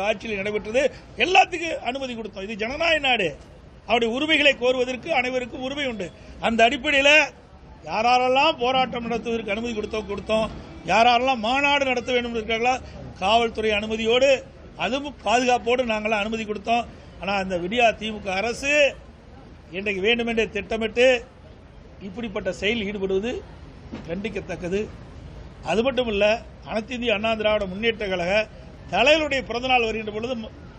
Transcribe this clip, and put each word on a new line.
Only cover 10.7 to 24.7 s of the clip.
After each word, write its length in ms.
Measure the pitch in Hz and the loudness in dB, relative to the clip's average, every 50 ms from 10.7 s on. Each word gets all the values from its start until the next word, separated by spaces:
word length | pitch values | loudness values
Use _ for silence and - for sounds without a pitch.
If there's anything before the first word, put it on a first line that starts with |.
| - - - 165 | -16 -12 -2 2
யாரெல்லாம் 520 | 185 220 233 247 240 233 254 262 262 226 208 | 4 6 8 8 6 6 4 2 0 0 0
மாநாடு 360 | 226 262 277 285 285 285 285 277 262 | 0 0 2 2 2 2 2 2 0
நடத்த 180 | 254 247 - 262 254 | 0 -2 -2 0 0
வேண்டும் 200 | 240 240 240 233 | 0 0 -2 -4
இருக்கிறார்களோ 380 | 226 214 226 226 220 233 247 262 247 - - - - - - - - 185 | -4 -2 -2 -2 0 2 0 0 0 -4 -10 -16 -16 -16 -16 -8 -4 2
காவல்துறை 500 | 196 220 240 233 233 - 226 214 220 214 202 | 4 4 4 4 2 0 -2 0 0 0 0
அனுமதியோடு 520 | 214 214 220 220 226 220 240 254 269 285 269 247 - - - - - - - - 165 | -2 -2 -4 -2 2 2 4 6 6 6 4 2 0 -8 -20 -20 -20 -18 -8 -6 -4
அதுவும் 340 | 202 247 285 285 294 233 - - | -2 -2 -4 -6 -8 -12 -6 0
பாதுகாப்போடு 580 | 202 226 247 262 247 247 240 - 233 247 254 247 233 220 | 2 2 4 4 4 2 2 2 0 0 0 0 -2 -2
நாங்களாம் 300 | 214 214 214 220 208 202 | -4 -2 -2 -2 -2 -2
அனுமதி 200 | 220 226 226 220 208 | -4 -4 -6 -6 -6
கொடுத்தோம். 340 | 208 202 - 226 233 240 226 - - - - - - - | -8 -6 -2 0 0 0 -2 -4 -12 -18 -20 -20 -16 -10
ஆனா 120 | 170 190 202 196 185 | -6 -4 -2 -2 -2
அந்த 120 | 190 185 175 175 | -2 -4 -4 -4
விடியா 220 | 180 226 247 240 220 202 - | -2 2 4 4 4 4 0
திமுக 280 | 208 220 214 208 196 196 185 196 | -6 -8 -8 -8 -6 -4 -4 -2
அரசு 340 | 214 240 233 - 277 277 294 302 285 254 - - - - - - - - - - - - - - - - 160 | -2 -2 -4 -2 0 2 4 4 4 4 2 -4 -12 -20 -20 -20 -20 -20 -20 -20 -20 -20 -20 -20 -18 -12 -10
இன்றைக்கு 240 | 190 202 214 202 185 185 | -6 -4 -4 -2 0 2
வேண்டுமென்றே 360 | 226 240 240 233 233 226 226 214 - - | 2 2 2 0 0 0 0 0 0 -2
திட்டமிட்டு 480 | 202 190 - 233 220 226 214 - 233 247 262 254 233 - - - - - - - - - - - - - - - - 180 | -6 -6 -4 -4 -4 -4 -2 2 4 6 6 6 4 -2 -8 -18 -20 -20 -20 -20 -20 -20 -20 -20 -20 -20 -20 -18 -16 -14
இப்படிப்பட்ட 420 | 202 180 240 240 220 190 214 190 190 175 - | -12 -10 -8 -8 -6 -6 -4 -4 -4 -4 0
செயல் 240 | 190 208 233 233 196 202 | 0 0 0 0 -2 -4
ஈடுபடுவது 420 | 208 196 190 190 190 190 214 240 - 392 - - - - - - - - - - - - - | -4 -4 -2 0 0 0 0 -2 -4 -6 -8 -12 -18 -18 -18 -18 -18 -20 -16 -16 -14 -14 -10
கண்டிக்கத்தக்கது. 720 | 160 170 196 202 220 175 185 - - 175 156 180 170 | -8 -6 -6 -6 -6 -6 -8 -8 -8 -8 -8 -6 -4